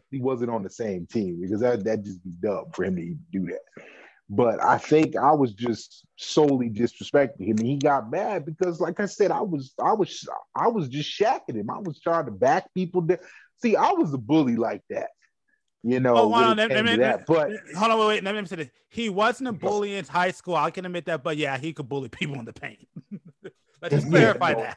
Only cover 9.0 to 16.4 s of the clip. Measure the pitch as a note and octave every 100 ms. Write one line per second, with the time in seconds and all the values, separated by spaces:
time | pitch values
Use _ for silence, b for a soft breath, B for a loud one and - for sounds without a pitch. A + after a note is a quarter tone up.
9 | G3+ - F#3+ E3 G3+ D3+ C3 - D3 G#3+
10 | E3+ - - - - - G3 A3+ C3+ C3+
11 | D3 - G#3 C#4 - - G#3 - F#3+ -
12 | E3+ E3 C3+ G2 B2+ D3+ - F3+ F3+ F3+
13 | E3 F3+ b b b _ A#3+ F#3 B3+ F4+
14 | G#3 C3+ G#2+ D#3 C3 A2+ A2+ G#2 - -
15 | - _ _ _ _ _ _ _ A#2 B2+
16 | B2+ A#2 A2 A3+